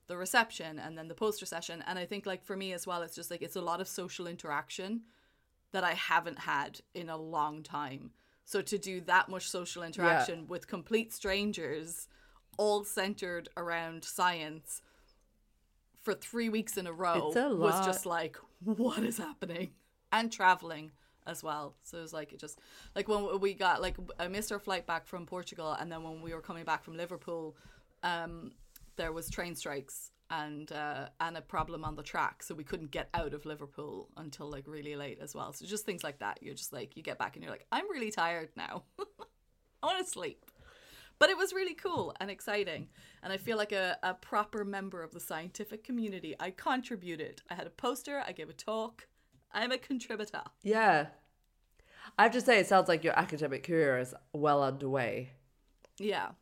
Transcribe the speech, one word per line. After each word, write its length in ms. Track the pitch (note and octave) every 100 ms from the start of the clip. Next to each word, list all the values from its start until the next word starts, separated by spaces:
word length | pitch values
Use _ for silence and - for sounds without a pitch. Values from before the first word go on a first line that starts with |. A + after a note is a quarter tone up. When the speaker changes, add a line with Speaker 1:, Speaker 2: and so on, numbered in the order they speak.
| -
Speaker 1:
the 100 | F3
reception 600 | F#3 B3+ A#3 - E3 D3+
and 180 | D3 D#3+
then 120 | D#3+
the 60 |
poster 300 | E3 G#3+ G#3
session. 400 | F#3+ E3+ E3+ E3+ -
And 120 | F#3
I 80 | F3
think, 180 | G3+
like, 180 | G3+ F#3
for 140 | - G3
me 160 | F#3+
as 140 | F3+ F#3
well, 160 | F3
it's 120 | E3
just, 160 | E3+ E3+
like, 120 | F3
it's 140 | E3+ F#3+
a 40 |
lot 220 | F3 E3+
of 40 | F#3
social 400 | - F3+ - F3
interaction 760 | E3+ E3 C#3+ - - F#3+ A#3 - _ _ _ _ _ _
that 120 | F#3+
I 80 | F3+
haven't 460 | D3+ - E3+ E3 C#3+
had 420 | - D3 D3 - -
in 160 | F#3 E3
a 80 | D#3+
long 440 | D#3+ D#3+ D3+ D3+
time. 500 | D3+ D3 C#3+ C3+ A#2 _ _ _
So 160 | - G3+
to 160 | F#3+ G3+
do 220 | F#3+ F#3
that 260 | E3+ F3+ -
much 200 | F#3 -
social 360 | F#3 F3 F3
interaction 560 | E3 D3+ E3+ D#3+ B2+ E3
Speaker 2:
Yeah. 40 | D#3
Speaker 1:
with 200 | E3+ -
complete 460 | F#3+ - A3+ A3+
strangers, 960 | - G3+ G3 G#3 G3+ D3+ D3+ D#3+ E3+ - - - - _ -
all 240 | G#3 G#3
centered 680 | G3+ - F#3+ G#3 F3+ F3 E3 -
around 460 | E3+ E3+ E3 E3
science, 800 | - - F3+ F3 D#3 D#3 - - _ _ _ _ _ _ _ _ _ _ _ -
for 120 | -
three 340 | G3 - A#3 A3+
weeks 280 | A3 A3 G3+
in 100 | F3
a 60 |
row 360 | E3 F3+ E3+ D3+
Speaker 2:
It's 80 | A#3
a 120 | C#4
Speaker 1:
was 200 | G#3+ -
Speaker 2:
lot. 100 | F3
Speaker 1:
just 220 | F#3 F#3 F#3
like, 300 | E3+ D#3+ - - -
"What 380 | F#3 G#3 A#3+ G#3+
is 140 | A3 A3+
happening?" 560 | E3+ - F3+ E3+ E3+ - _ _ -
And 200 | G#3+ A3+
traveling 600 | - F#3 F3+ E3 D#3 D#3 - _ _ -
as 160 | E3
well. 340 | D#3+ D3+ C#3+ -
So 160 | - E3+
it 40 |
was 100 | D#3+
like, 200 | D#3+ D3
it 80 | -
just, 180 | D3+ - - - - G3
like, 100 | G3+
when 320 | G#3 G3+ G3
we 140 | G3
got, 280 | F#3+ F#3+ D3
like, 140 | F#3 F3+ F3+ -
I 80 | F3+
missed 220 | G3 G#3+
our 80 | G3+
flight 280 | G3+ F#3 E3+
back 200 | E3 -
from 200 | F3+ E3+
Portugal, 460 | F3+ F3+ - D#3
and 200 | D3+ E3+
then 100 | E3
when 200 | D#3+ D#3+
we 100 | E3
were 60 | E3
coming 240 | D#3+ E3
back 180 | E3 D3+
from 140 | - D#3+
Liverpool, 600 | E3+ F3 - E3 D#3 - - - _ -
um, 500 | F3 E3+ E3 E3 - - - - - -
there 160 | E3
was 160 | D#3+ -
train 260 | - F3
strikes 560 | D#3+ E3 C#3 - - - _ -
and, 420 | E3 D3+ D3 D3+
uh, 360 | D3+ D3 C#3 C#3 -
and 160 | E3 E3
a 60 |
problem 420 | D#3 F3 D#3+ E3
on 120 | D#3 D3+
the 60 |
track, 400 | C#3+ F3 C#3 -
so 120 | -
we 100 | D#3
couldn't 260 | C#3+ F3 D#3
get 200 | E3+ -
out 220 | E3+ D3+
of 100 | D3
Liverpool 640 | D#3 D3+ C#3+ D3 D3+ C#3+ - -
until, 320 | D#3+ C#3 D3
like, 180 | C#3 C#3+
really 300 | D3+ D3 C#3+
late 220 | C#3+ G#2
as 140 | D3
well. 180 | D3 -
So 140 | - E3+
just 180 | G#3
things 180 | G#3+ F3
like 160 | D3+ C3+
that. 220 | G2+ -
You're 120 | -
just 180 | C3+ -
like, 240 | C#3 - -
you 60 |
get 160 | D#3 B2+
back 180 | G#2 -
and 60 |
you're 100 | D#3+
like, 140 | - -
"I'm 200 | B3 G4+
really 200 | D#4 A3
tired 380 | G3+ E3+ E3+ D#3+ -
now. 280 | - F3+ -
<laughs> 80 | - G#4 - G#4+ _ _ _ _ -
I 40 | D4+
wanna 180 | F#4 F4+
sleep." 400 | - E3 - - - - - - - - -
But 100 | D#4
it 80 | F4+
was 160 | F#4+
really 220 | F#4 F#4
cool 400 | D#4+ F#4+ D#4 E3+ -
and 120 | G3
exciting, 580 | F#3+ - G#3 F3+ D#3 D#3+ - - -
and 80 | -
I 60 | F#3+
feel 220 | A#3 A3
like 140 | G#3
a, 260 | G3+ F#3 -
a 120 | F#3
proper 500 | F#3 - G#3+ G#3 A3
member 380 | G3+ G3 F#3+ F#3
of 100 | D#3+
the 80 | F3
scientific 640 | - D#3+ F3 - G#3 A3
community. 500 | - A#3+ A3 F#3+ D#3+ -
I 100 | F3+
contributed. 920 | F#3 D#4+ C4 B3+ A3 F3 D#3+ D3+ - -
I 40 | F3+
had 100 | E3+
a 40 |
poster, 520 | - A#3+ C4 - C#4+ B3+
I 60 |
gave 160 | F#3 D#3
a 60 |
talk. 520 | C3+ - A3 A3+ - - _ _ _ _
I'm 200 | G3+ A#3+
a 60 | B3
contributor. 640 | - C4 - G#3+ G#3+ - - _
Speaker 2:
Yeah. 460 | G3 A3 G#3+ D#3 C#3+ - _ _ _ _ _ _ _ - - -
I 60 |
have 100 | A3
to 80 | B3
say, 200 | B3+ A3
it 80 | F3+
sounds 180 | F#3+ F3+
like 140 | E3
your 140 | E3 -
academic 460 | F3 D3 D3 C3+
career 340 | E3+ E3 C#3+ B2+
is 160 | B2+ - _
well 300 | D3 D3 C#3+
underway. 720 | C3+ C#3 C3+ C3+ A2+ G#2+ B2+ - _ _ _ _ - -
Speaker 1:
Yeah. 300 | G#3 F3+ F#2+ -